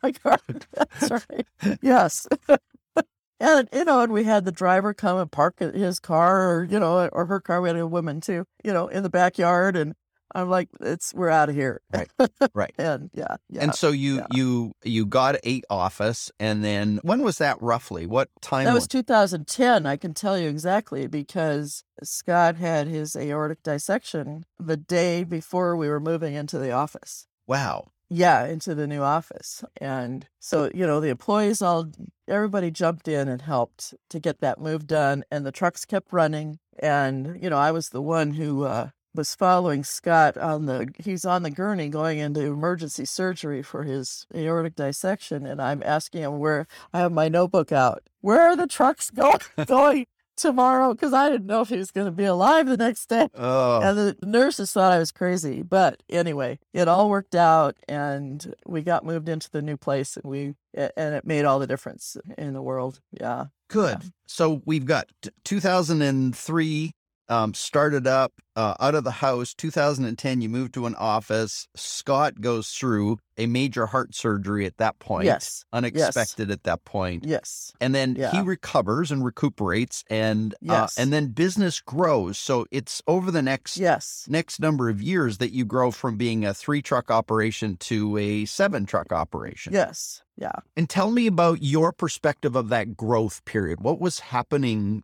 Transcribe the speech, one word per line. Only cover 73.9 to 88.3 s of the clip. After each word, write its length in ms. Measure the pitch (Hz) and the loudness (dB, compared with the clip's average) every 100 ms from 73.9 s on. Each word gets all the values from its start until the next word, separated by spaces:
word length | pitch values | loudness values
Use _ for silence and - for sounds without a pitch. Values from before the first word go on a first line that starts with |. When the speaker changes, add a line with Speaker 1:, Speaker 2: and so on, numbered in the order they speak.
| 131 113 | -2 -4
Speaker 2:
surgery 500 | - 117 104 98 104 | -4 -2 -2 -2 -2
at 140 | 98 - | -4 -2
that 200 | 110 - | -2 -2
point. 260 | - 87 185 | -6 -2 0
Speaker 1:
Yes. 380 | - - - | 0 -2 -12
Yes. 0 | - | -8
Speaker 2:
Unexpected 760 | 120 120 156 143 117 110 - 104 | -4 -2 0 0 0 -2 -4 -6
at 100 | 101 | -4
that 220 | - 87 - | -4 -4 -4
point. 400 | 104 92 87 143 | -4 -4 -4 -4
Speaker 1:
Yes. 460 | 156 - - - - | -4 -6 -14 -14 -4
Speaker 2:
And 120 | 123 | 0
then 200 | 135 131 | 0 0
he 60 | 127 | 0
Speaker 1:
Yeah. 200 | 131 185 190 | 0 0 0
Speaker 2:
recovers 640 | 185 - 147 95 120 165 | -4 -2 0 2 0 0
and 120 | 143 | -2
recuperates, 800 | 123 - 147 - 98 98 123 - - | -4 -2 -2 -2 -2 0 -2 -6 -6
and, 460 | 110 110 107 110 | -2 0 0 -2
uh, 20 | - | -6
Speaker 1:
Yes. 340 | - 110 107 - | -2 0 0 0
Speaker 2:
and 140 | 127 | 0
then 140 | 151 143 | 2 0
business 480 | 113 180 185 185 - | 0 0 2 0 -2
grows. 580 | - 131 180 135 90 101 | -6 0 2 2 0 -4
So 260 | - 127 - | -2 -2 -2
it's 320 | 135 - - - | -6 -8 -6 0
over 240 | 175 185 | 0 0
the 120 | 165 | 0
next, 340 | 131 135 - 175 | 0 -2 -6 -2
Speaker 1:
Yes. 480 | 180 139 - - - | 2 2 -2 -14 -4
Speaker 2:
next 300 | 151 165 - | -4 -4 -2
number 300 | 156 151 120 | 0 2 0
of 140 | 104 | 0
years 340 | 104 185 131 101 | 0 0 0 0
that 140 | 123 | -2
you 140 | 127 117 | -2 -2
grow 240 | 127 123 | 2 0
from 260 | - 131 107 | 0 -4 -2
being 300 | 120 113 104 | 0 0 -2
a 80 | |
three 260 | 98 - 147 | -2 -2 -4
truck 300 | - 123 - | 0 -2 2
operation 640 | 113 - 110 110 107 107 90 | 0 2 0 0 -2 -6 -6
to 380 | - 113 107 104 | -4 -2 0 -2
a 300 | 104 | -2